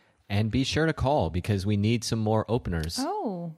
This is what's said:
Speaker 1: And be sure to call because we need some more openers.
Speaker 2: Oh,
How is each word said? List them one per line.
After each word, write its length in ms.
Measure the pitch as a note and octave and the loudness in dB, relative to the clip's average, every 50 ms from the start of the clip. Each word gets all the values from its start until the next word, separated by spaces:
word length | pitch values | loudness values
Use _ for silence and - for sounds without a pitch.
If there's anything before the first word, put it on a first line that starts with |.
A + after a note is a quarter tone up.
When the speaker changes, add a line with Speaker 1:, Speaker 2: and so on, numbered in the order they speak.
| _ _ _ _ _ - | _ _ _ _ _ -2
Speaker 1:
And 220 | G2+ G#2 A2 A2 | 0 0 0 2
be 140 | A2+ B2+ C3+ | 2 0 0
sure 220 | - - D3+ D#3+ | 0 0 0 2
to 60 | D#3+ D#3 | 2 0
call 360 | - B2+ C3 D3 C#3+ F2+ D#2 | 0 0 2 2 2 2 0
because 360 | D#2 F2+ - - G#2 F#2+ F#2 | 0 -2 0 0 0 0 2
we 100 | G#2+ G#2+ | 0 2
need 280 | G2+ G2+ A2 A#2+ A2+ - | 2 2 2 2 0 0
some 140 | - A#2+ A2+ | -2 -2 0
more 260 | G#2+ G#2+ A2 A2 - - | 0 2 2 2 2 0
openers. 480 | A2+ B2+ - G#2 F2 E2 D#2 E2 - - | -2 -2 -2 -2 -2 -2 -4 -4 -4 -4
Speaker 2:
Oh, 560 | C4+ E4 G4+ G#4+ F4+ A3+ F#3 E3+ E3+ E3 D#3+ | -4 -4 -4 -4 -4 -6 -6 -6 -8 -10 -8